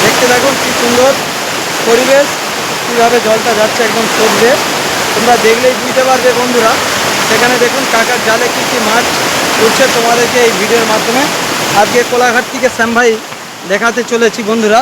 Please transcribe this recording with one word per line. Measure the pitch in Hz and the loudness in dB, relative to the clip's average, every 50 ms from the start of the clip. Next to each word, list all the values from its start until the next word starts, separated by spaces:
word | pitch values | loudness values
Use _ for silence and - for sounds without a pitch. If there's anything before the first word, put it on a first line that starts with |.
| 185 | 0
দেখতে | 214 233 254 262 247 | 0 0 2 2 2
থাকুন | 254 247 240 277 262 - | 2 2 2 0 -2 -2
কি | - 254 247 - | -4 -4 -2 -2
সুন্দর | 247 240 240 240 247 269 277 - - - - - - - - - - - - - - | 0 0 2 2 4 2 2 0 -2 -8 -8 -8 -6 -6 -6 -6 -6 -6 -6 -4 0
পরিবেশ, | 226 233 233 254 254 269 277 294 294 - - - - - - - - - - - | 2 2 2 2 4 4 2 2 0 -2 -6 -6 -6 -6 -6 -6 -6 -6 -6 -6
কীভাবে | - 240 233 233 233 240 240 208 | -4 0 0 2 2 2 2 2
জলটা | 220 220 226 226 240 226 | 2 0 0 0 0 0
যাচ্ছে | 208 214 214 214 - 240 | 0 0 0 0 0 -2
একদম | 214 208 226 226 - - - | 0 0 -2 -2 -2 0 0
সবজে, | 214 220 202 202 214 233 277 - - - - - - - - - - - - | 0 2 2 2 4 2 2 2 0 -4 -4 -4 -4 -4 -4 -4 -4 -2 -2
তোমরা | - 220 233 240 220 208 | -2 2 2 2 4 4
দেখলেই | 220 226 233 254 254 254 208 | 2 2 4 2 0 0 0
বুঝতে | 233 254 233 262 262 | -2 -2 0 0 2
পারবে | 262 262 254 247 254 233 240 | 2 2 2 2 2 0 2
বন্ধুরা। | 247 247 247 240 220 226 262 - - - - - - - - - - - | 0 0 0 2 2 2 0 0 -2 -4 -4 -2 -2 -2 -2 -2 -2 0
সেখানে | 220 214 226 247 254 240 | 0 0 2 2 2 2
দেখুন | 240 240 233 269 262 240 | 2 0 0 -2 -2 0
কাকার | 240 226 226 220 247 233 196 | 0 0 0 0 0 -2 0
জালে | 214 220 233 247 233 | 0 0 0 0 -2
কী | 233 - 247 - | -2 -2 -4 -2
কী | - 247 226 | -2 -2 0
মাছ | 214 220 233 240 - - - - - - - - - - - 220 | 0 0 0 0 0 -2 -2 -2 -2 -2 -2 -2 -2 0 2 2
উঠছে, | - - - 269 247 - | 2 2 2 2 2 2
তোমাদেরকে | 240 233 233 233 240 240 233 - 254 | 0 2 2 2 2 0 0 2 2
এই | 240 226 214 185 | 2 2 2 0
ভিডিওর | 202 208 226 233 226 | -2 0 0 0 2
মাধ্যমে | 220 214 214 160 233 233 254 285 311 - - - - - - - - - 277 | 0 0 -2 0 0 0 0 0 -2 -2 -4 -4 -4 -4 -4 -4 -2 2 2
আজকে | - - - 247 240 226 | 2 2 2 0 0 0
কোলাঘাট | 247 247 247 247 226 247 254 - | 0 0 2 2 2 0 -2 -2
থেকে | - 262 233 247 | -6 -2 -2 -2
শ্যাম | - - 233 233 233 | 0 0 -2 0 2
ভাই | 226 247 233 220 220 - - - - - - - - - 175 | 2 2 2 2 0 -4 -12 -16 -16 -16 -16 -16 -14 -6 -4
দেখাতে | 190 208 233 233 220 233 233 | -2 0 0 0 -2 -2 -4
চলেছি | - 240 233 233 220 - - 233 | -2 -2 2 2 0 0 0 -4
বন্ধুরা। | 196 220 233 220 214 208 233 | -2 0 0 2 2 2 2